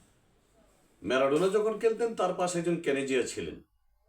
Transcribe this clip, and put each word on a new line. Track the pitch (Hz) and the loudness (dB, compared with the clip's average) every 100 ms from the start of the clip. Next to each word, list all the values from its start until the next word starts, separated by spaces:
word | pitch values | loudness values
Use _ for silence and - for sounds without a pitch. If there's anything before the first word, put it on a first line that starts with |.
| - _ _ _ _ _ _ _ _ _ | -20 _ _ _ _ _ _ _ _ _
ম্যারাডোনা | - 127 135 151 190 | -2 2 4 4 2
যখন | 208 214 208 | 2 0 0
খেলতেন, | 226 214 233 | 0 2 -2
তার | 220 180 | 0 -2
পাশে | 175 180 175 | 0 -2 -2
একজন | 170 165 | -2 -2
কেনেজিয়া | 147 135 131 131 104 | 0 -2 0 0 0
ছিলেন, | 107 80 71 - _ _ _ | -4 -8 -10 -18 _ _ _